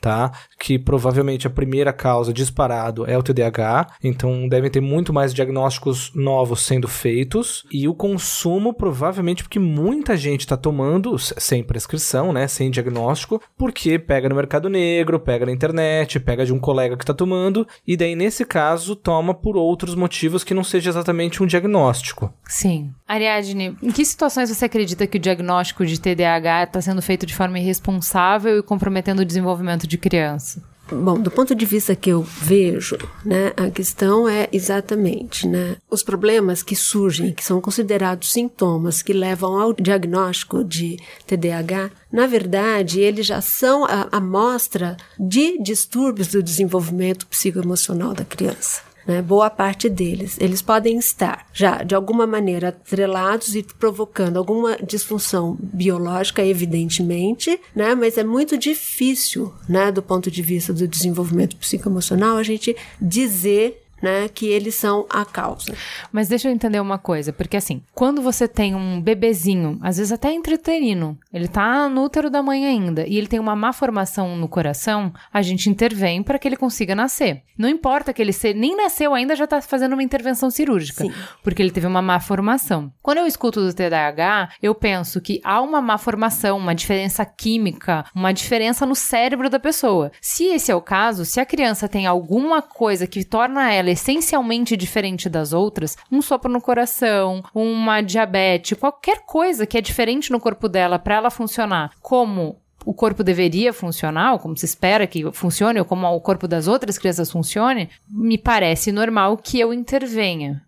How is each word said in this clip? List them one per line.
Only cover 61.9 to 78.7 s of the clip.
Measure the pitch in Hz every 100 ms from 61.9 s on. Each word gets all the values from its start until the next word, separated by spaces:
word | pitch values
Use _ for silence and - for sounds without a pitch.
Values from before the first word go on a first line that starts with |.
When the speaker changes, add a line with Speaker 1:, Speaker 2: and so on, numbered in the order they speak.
| 185 - 180 214 226
Speaker 3:
a |
gente | 214 220 - 233 - -
dizer, | 180 196 254 196 190 202 226 233 _ -
né, | 190 196 214
que | - 214
eles | 208 208 220
são | 214 208 208
a | - 226
causa. | - - - - - - - -
Speaker 2:
Mas | 214 202
deixa | 233 269
eu |
entender | 240 226 208
uma | 196 190
coisa, | - 160 147
porque | 147 170 202
assim, | - 131 -
quando | - 254 285
você | 254 - 233
tem | - 202 190
um | 190 180
bebezinho, | 170 220 226 202 170 185 160 151
às | 180 180
vezes | 208
até | 233 277
intrauterino, | 330 330 320 320 330 254 190 156 151 _
ele | 175 170
tá | 202 208 262 285
no | 262
útero | 285 311 294
da | 285
mãe | 277 269 277
ainda, | 247 180 160 165
e | 208
ele | 208
tem | 226
uma | 220 208
má | 220
formação | 254 262 214 190 - 185 175
no | 160
coração, | 180 151 143 - 214 196 170 -
a | 208
gente | 180 185 214
intervém | 202 226 214 185 175
pra | - 277
que | 277
ele | 262
consiga | 262 240 190 196
nascer. | 254 - 247 135 _ -
Não | 226
importa | 320 277 277 285
que | 247
ele | 214
se-, | 190 220 208
nem | 247